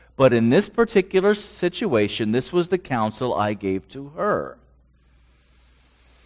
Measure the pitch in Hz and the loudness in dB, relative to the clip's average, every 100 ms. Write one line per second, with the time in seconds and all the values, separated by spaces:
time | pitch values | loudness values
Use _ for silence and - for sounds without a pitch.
0 | _ - 131 117 113 156 208 - 226 196 | _ 2 4 4 4 4 2 0 0 0
1 | 180 190 196 208 - - 175 - 220 113 | 0 2 2 0 -4 -4 -4 -2 0 2
2 | 104 - 107 120 - 180 170 185 - 123 | 0 -2 -2 -2 0 -2 0 -2 -2 -4
3 | 107 - 127 87 104 104 98 95 - 135 | -4 -4 -4 -2 -2 -2 -4 -4 -6 -16
4 | 143 170 208 120 67 62 _ _ _ _ | -14 -6 -2 -2 -4 -12 _ _ _ _
5 | _ _ _ _ _ _ _ _ _ _ | _ _ _ _ _ _ _ _ _ _
6 | _ _ | _ _